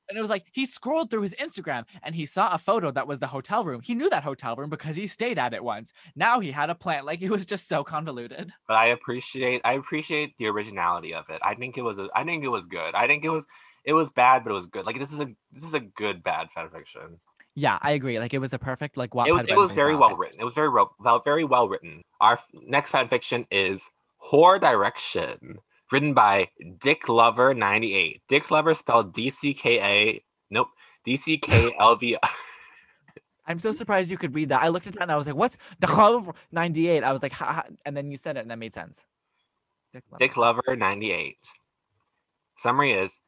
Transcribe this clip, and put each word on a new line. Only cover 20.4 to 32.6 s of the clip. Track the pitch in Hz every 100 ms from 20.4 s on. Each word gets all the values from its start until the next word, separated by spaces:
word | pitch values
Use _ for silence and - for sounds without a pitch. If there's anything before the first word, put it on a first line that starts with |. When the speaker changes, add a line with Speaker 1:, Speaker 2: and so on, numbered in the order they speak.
Speaker 2:
It |
was | 117
very | 135 151
well, | 120 - -
well, | 117 120
very | 147 151
well | 151 135 107
written. | 92 85 78 - -
Our | 107
f-, | 117 -
next | - - 139 -
fan | 143 120
fiction | 123 - 123 117
is | 98 95 95 - _ _ _
Whore | - 143 175 190
Direction, | 180 110 101 - - - 76 - - - - _ -
written | 135 147
by | 127 107 98 90 - 85 87
Dick | 131 156 -
Lover | 117 117 110 131
ninety-eight. | 123 101 104 113 95 82 - -
Dick | 139 -
Lover | 156 156
spelled | 156 - 117 98
D | 107 123
C | - 147
K | 139 123 117
A. | 101 101 107 - - _ -
Nope. | 107 - _ - _
D | - 135
C | - 156
K | - 120 120 -
L | 110
V. | 117 120 110 - - - -